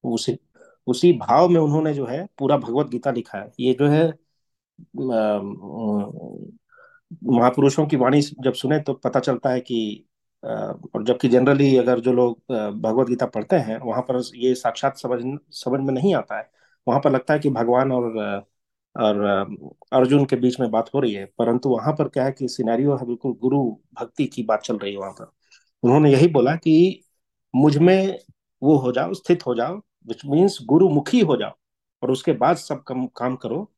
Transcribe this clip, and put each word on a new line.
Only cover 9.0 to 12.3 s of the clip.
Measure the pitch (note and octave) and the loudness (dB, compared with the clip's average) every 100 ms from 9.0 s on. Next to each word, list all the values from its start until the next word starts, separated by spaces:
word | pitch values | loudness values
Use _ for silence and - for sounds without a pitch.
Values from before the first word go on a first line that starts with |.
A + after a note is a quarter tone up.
| B2+ C#3 | -2 -2
चलता | C3 B2+ C#3 | -2 -2 -2
है | B2+ | -4
कि, | B2+ A#2+ G#2+ G#2 _ _ _ _ | -4 -4 -4 -8 _ _ _ _
अ, | A2+ A2 G#2+ G#2 - | -10 -8 -8 -10 -10
और | - | -8
जबकि | A2 B2 - | -2 0 4
generally | B2 C3 C#3 C#3 C3+ | 4 6 4 4 4
अगर | A#2+ B2 | 2 0
जो | A#2+ | 0
लोग, | B2 B2 | 2 2